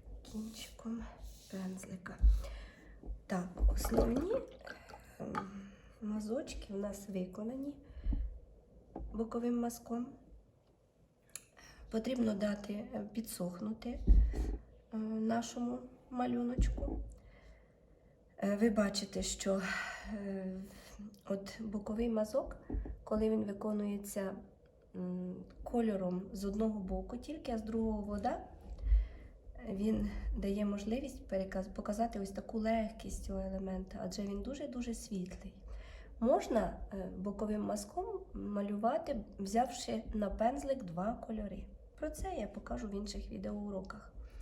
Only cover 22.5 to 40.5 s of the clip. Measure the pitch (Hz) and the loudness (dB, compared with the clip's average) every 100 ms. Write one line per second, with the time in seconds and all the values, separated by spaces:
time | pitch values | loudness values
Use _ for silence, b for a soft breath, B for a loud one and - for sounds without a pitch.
22.5 | - B B B B - 214 220 220 208 | -4 B B B B -2 2 4 4 2
23.5 | 202 214 208 202 202 202 202 190 196 - | -2 -2 0 0 -2 -4 -2 -2 -4 -10
24.5 | - - - - 185 180 180 180 185 - | -18 -20 -20 -12 -6 -4 -2 -4 -8 -12
25.5 | - - 240 226 196 180 180 196 196 196 | -12 0 2 4 2 2 0 -2 -4 -2
26.5 | 202 220 214 185 185 185 240 - 302 262 | 2 2 2 -2 -2 -2 -6 -6 -6 -4
27.5 | 226 214 226 220 214 202 208 240 320 - | -4 0 2 2 2 0 0 0 -2 -4
28.5 | - B B B B B B B B - | -14 B B B B B B B B -16
29.5 | - 233 196 214 214 208 B B - 196 | -10 -4 0 2 4 2 B B 0 2
30.5 | 202 208 202 220 247 285 - - 190 190 | 2 2 0 0 -2 -2 -8 -2 -2 0
31.5 | 190 190 - 208 208 226 208 196 208 - | -2 -4 -4 -2 0 0 0 -4 -6 -4
32.5 | 226 220 226 214 - 202 - - 190 190 | 0 2 2 2 -4 -6 -6 -4 -4 -2
33.5 | 190 190 185 190 202 190 202 202 202 233 | -2 -2 -4 -6 -6 -4 -4 -2 -2 -4
34.5 | 285 277 247 233 220 - 190 180 - 185 | -4 -4 -4 -4 -6 -4 -4 -4 -6 -10
35.5 | - B B B B B - 233 349 - | -12 B B B B B 2 6 6 6
36.5 | 240 180 - - 196 185 185 196 202 220 | 2 2 -2 -6 -6 -6 -4 -4 -2 0
37.5 | 214 202 208 - 349 415 381 - - 202 | 0 0 -2 -4 -4 -4 -4 -6 -6 -4
38.5 | 208 202 208 226 311 320 233 - - 196 | -2 -2 2 2 2 0 -4 -6 -6 0
39.5 | 220 247 - - 226 - 214 196 196 226 | 2 2 0 -4 -4 -2 0 0 2 2